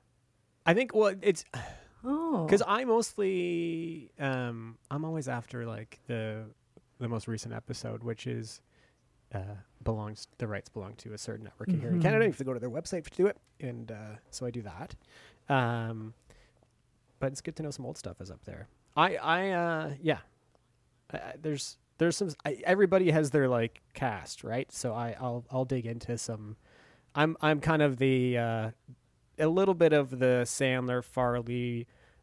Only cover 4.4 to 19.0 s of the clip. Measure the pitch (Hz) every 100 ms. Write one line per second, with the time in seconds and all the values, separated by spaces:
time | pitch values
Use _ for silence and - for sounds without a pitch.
4.4 | 123 117 113 113 _ 143 160 160 131 123
5.4 | - 123 117 107 110 - - 117 110 107
6.4 | 110 - _ - _ _ 120 113 - 110
7.4 | 117 110 - 113 117 113 117 113 123 117
8.4 | 110 - _ _ _ _ _ _ _ 101
9.4 | 95 101 - _ - 110 104 104 - -
10.4 | 113 101 - 110 98 110 113 107 - 107
11.4 | 107 - 190 165 131 170 170 220 226 -
12.4 | 131 123 123 131 175 180 - - 196 -
13.4 | _ _ 131 120 113 107 107 107 _ -
14.4 | 123 117 101 82 156 - _ - - _
15.4 | - 135 120 117 113 113 110 - _ -
16.4 | _ _ _ _ _ _ _ _ 135 139
17.4 | - 156 151 143 127 151 98 - 95 -
18.4 | - - 104 _ _ -